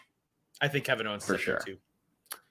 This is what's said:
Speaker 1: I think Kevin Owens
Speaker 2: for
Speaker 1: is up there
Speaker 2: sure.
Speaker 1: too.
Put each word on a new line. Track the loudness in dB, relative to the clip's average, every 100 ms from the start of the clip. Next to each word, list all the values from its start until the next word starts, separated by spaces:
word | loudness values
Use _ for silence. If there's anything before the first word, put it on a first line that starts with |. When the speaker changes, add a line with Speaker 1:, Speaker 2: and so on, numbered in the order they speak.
| -20 _ _ _ _ 0
Speaker 1:
I | 0
think | 2 2
Kevin | 0 0
Owens | -2 0
Speaker 2:
for |
Speaker 1:
is | 0
up | 2
there | 0 0
Speaker 2:
sure. | -10
Speaker 1:
too. | _ _ _ _ -14 -14 _